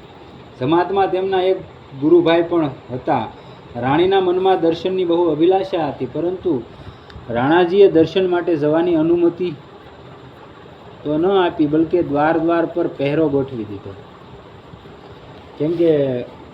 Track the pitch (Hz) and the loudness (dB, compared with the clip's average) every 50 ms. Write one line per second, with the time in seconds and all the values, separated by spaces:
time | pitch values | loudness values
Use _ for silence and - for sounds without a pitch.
0 | - - - - - - - - - - - - 127 139 165 170 175 180 196 196 | -20 -20 -20 -20 -20 -20 -20 -20 -20 -20 -10 -6 -2 0 0 0 0 0 0 0
1 | 190 170 180 185 190 190 190 185 180 185 185 180 - - - - - - 143 135 | 0 0 0 -4 -2 -2 -2 0 0 0 0 -2 -4 -14 -20 -20 -20 -18 -10 -4
2 | 139 160 175 175 151 160 165 170 165 170 170 170 156 139 127 - - - 123 127 | 2 4 4 4 4 4 2 2 0 0 0 -2 -2 -2 -6 -10 -12 -10 -10 -8
3 | - 165 147 120 110 107 - - - - - - - - - 120 120 127 143 160 | -4 -2 -2 -2 -2 -6 -12 -18 -20 -20 -20 -20 -20 -14 -10 -6 -2 0 0 2
4 | 180 190 - 196 185 180 175 185 185 190 185 170 160 165 160 165 - 185 190 185 | 2 2 2 2 2 0 0 0 2 2 2 2 2 0 0 0 -4 -4 -2 -2
5 | 185 170 170 170 175 165 147 147 165 180 190 190 190 - 196 170 156 139 127 - | 0 0 0 0 2 0 2 2 2 2 2 2 0 -2 -4 -4 -4 -4 -4 -6
6 | 135 120 - 147 165 175 185 175 - 185 147 120 - - - - - - - - | -8 -6 -6 -6 -4 -4 -6 -4 -4 -2 -2 -2 -4 -10 -18 -20 -20 -20 -20 -20
7 | - - - - - - 113 117 127 143 160 175 180 170 180 202 196 185 156 160 | -20 -20 -20 -18 -10 -6 -2 -2 0 2 4 2 2 2 6 6 6 6 6 4
8 | 160 156 - 190 190 180 180 175 170 180 170 147 147 151 151 165 170 180 170 156 | 2 2 0 -2 0 0 0 -2 0 -2 -2 0 0 0 0 0 0 0 0 0
9 | 156 165 175 175 175 170 165 - 185 175 147 - - - - - - - - - | 2 2 2 2 2 0 0 -2 -6 -6 -6 -10 -16 -20 -20 -20 -20 -20 -20 -20
10 | - - - - - - - - - - - - - - - - - - - - | -20 -20 -20 -20 -20 -20 -20 -20 -20 -20 -20 -20 -20 -20 -20 -20 -20 -20 -20 -12
11 | - 147 151 156 170 190 196 190 180 170 170 - 156 143 151 160 165 160 185 175 | -6 -4 -2 0 0 2 2 2 2 0 0 0 0 2 2 0 0 2 0 -2
12 | 165 139 143 143 147 156 165 165 160 165 170 170 165 160 - 175 165 143 - - | 0 0 0 0 2 2 2 2 0 0 0 0 -2 -2 -2 -4 -4 -4 -4 -2
13 | 139 143 147 160 160 147 139 139 131 - 127 113 104 101 104 98 - 101 95 95 | -2 0 0 0 0 2 0 -2 -2 -2 -6 -10 -10 -10 -12 -14 -14 -16 -16 -16
14 | - - - - - - - - - - - - - - - - - - - - | -20 -20 -20 -20 -20 -20 -20 -20 -20 -20 -20 -20 -20 -20 -20 -20 -20 -20 -20 -20
15 | - - - - - - - - - - - - 143 160 175 160 170 165 156 143 | -20 -20 -20 -20 -20 -20 -20 -20 -20 -20 -8 -4 -4 -2 0 2 2 4 4 2
16 | 139 135 127 123 120 - - - - - | 2 0 -2 -4 -6 -10 -16 -20 -20 -20